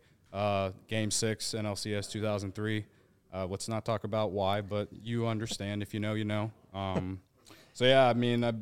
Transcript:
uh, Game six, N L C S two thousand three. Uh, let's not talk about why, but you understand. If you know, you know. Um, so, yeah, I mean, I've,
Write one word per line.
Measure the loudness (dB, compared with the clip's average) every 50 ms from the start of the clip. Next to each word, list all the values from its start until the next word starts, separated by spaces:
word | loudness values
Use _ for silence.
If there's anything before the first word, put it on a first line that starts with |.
| _ _ _ _ _ -10
uh, | -4 0 0 2 2 2 2 0 -2 -8 -8 -4
Game | -2 0 0 0
six, | 0 0 0 0 -2 -2 -4 -6
N | -4 -4 -4
L | -4 -4
C | -4 -4 -4 -4
S | -4 -4 -4
two | -4 -4
thousand | -2 -2 -2 -2 -4 -6 -6
three. | -4 -2 -2 -2 -2 -4 -8 _ _ _ _ _ _ _ _
Uh, | -6 -6 -4
let's | -4 -4 -6 -4 -4
not | -6 -4 -2
talk | -2 -2 -2
about | -2 -2 0 0 0 0
why, | 0 0 0 2 0 0
but | -2 -2 -4 -4 -4 -4
you | -8 -12 -8 -4 -2 0 0
understand. | 0 0 -2 -4 -4 -6 -6 -4 -4 -4 -4
If | -4 -4 -4
you | -4
know, | -2 -2 -2
you | -2 -2
know. | 0 0 -2 -2 -4 -6 -12 -18 -12 -8
Um, | -6 -4 -2 -2 -2 -2 -4 -6 -8 -12 _ _ _ _ -20 -20 -20 -20 -18 -2
so, | 4 6
yeah, | 8 8 8 8 8
I |
mean, | 6 4 4 4 4 4
I've, | 2 2 0 -2